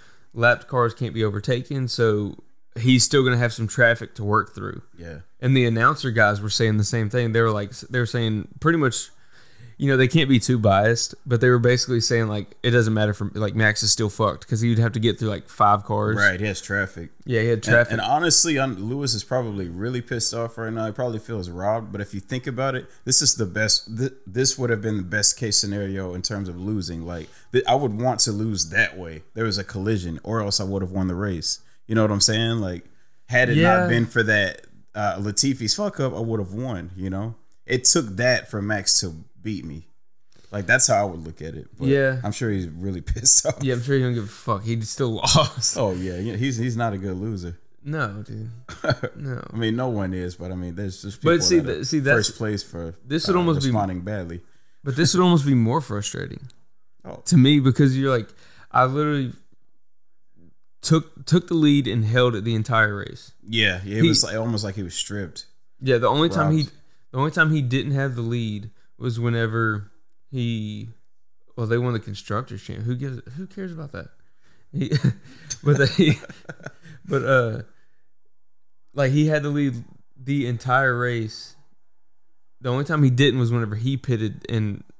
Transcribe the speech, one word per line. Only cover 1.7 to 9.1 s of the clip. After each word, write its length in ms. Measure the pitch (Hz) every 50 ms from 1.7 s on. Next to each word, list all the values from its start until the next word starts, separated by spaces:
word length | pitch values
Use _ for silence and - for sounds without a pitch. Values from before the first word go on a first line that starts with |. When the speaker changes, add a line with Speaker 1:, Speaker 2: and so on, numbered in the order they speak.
| 143 135 131
Speaker 1:
so 500 | 120 - - 117 110 104 104 104 98 - - - - - - - - - 120
he's 240 | 110 127 131 123 -
still 200 | - - 139 131
gonna 140 | 127 123
have 160 | 120 123 117 -
some 140 | - 113
traffic 480 | 104 - - 123 117 117 - 113 - -
to 80 | - 104
work 300 | 101 104 107 - - -
through. 260 | 101 98 101 95 - - - -
Speaker 2:
Yeah. 220 | 87 85 82 80 73 - - - -
Speaker 1:
And 160 | 127 127 135
the 100 | 131 123
announcer 460 | 117 113 113 117 135 151 - - 131
guys 300 | 110 113 107 104 104 101
were 80 | 104 107
saying 280 | - - 117 110 107
the 60 | 107 104
same 260 | - - 117 110 101
thing. 220 | 123 123 120 113 110
They 80 | 117
were 100 | 113 113
like, 200 | 107 104 104 101 - - - -
they 100 | 123 123
were 60 | 120
saying 420 | 113 - 120 117 113 110 104 - - - -
pretty 180 | - 160 170 165
much, 300 | 143 123 - - - -